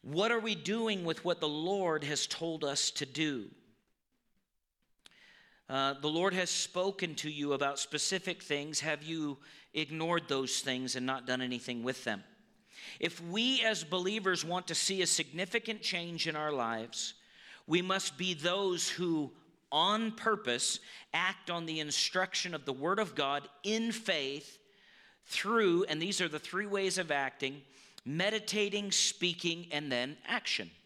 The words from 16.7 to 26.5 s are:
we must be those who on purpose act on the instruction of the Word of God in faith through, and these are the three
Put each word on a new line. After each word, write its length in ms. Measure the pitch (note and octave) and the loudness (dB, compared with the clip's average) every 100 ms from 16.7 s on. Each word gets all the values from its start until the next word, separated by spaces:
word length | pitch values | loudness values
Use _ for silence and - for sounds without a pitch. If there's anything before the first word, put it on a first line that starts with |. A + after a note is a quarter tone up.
| A2+ A#2 - - - - - - - - | -2 -4 -6 -8 -8 -20 -20 -20 -20 0
we 140 | E3+ | 2
must 340 | F#3 F#3+ - C3+ | 4 0 0 -2
be 200 | F#3 D#3+ | -2 0
those 520 | E3 F#3+ G3 F3 - | 0 2 2 2 0
who 440 | - F3+ D#3+ C#3 - - _ _ | 0 2 2 0 -6 -20 _ _
on 400 | D3 F3+ G#3+ A3+ | 4 4 4 0
purpose 680 | A3 A3+ G#3 - A#2+ - - - - - D#3+ | 0 0 2 0 0 0 -2 -8 -18 -4 0
act 340 | F3+ F#3+ - | 0 -2 -4
on 160 | E3+ E3 | -4 -2
the 140 | D#3+ | -4
instruction 720 | D3+ - - F#3 F#3 - F3+ | 0 0 2 2 2 0 -2
of 100 | D#3 | -4
the 80 | C#3 | -4
Word 280 | C3 D3+ G3+ | -2 0 2
of 160 | G3 C#3 | 0 0
God 340 | C#3 C#3+ C#3 - | 0 0 -4 -8
in 280 | G3 A3 A3+ | -2 0 0
faith 680 | A3+ G#3 E3 C3+ C#3+ - - _ _ - - - _ - | -2 0 0 0 -4 -10 -20 _ _ -20 -20 -20 _ -6
through, 580 | - G3 A3+ G3+ F3 F#3+ | -2 4 6 6 6 4
and 140 | D#3 | 0
these 220 | F3 G3 | 0 0
are 60 | F3 | 0
the 100 | D3 | -2
three 300 | - | -4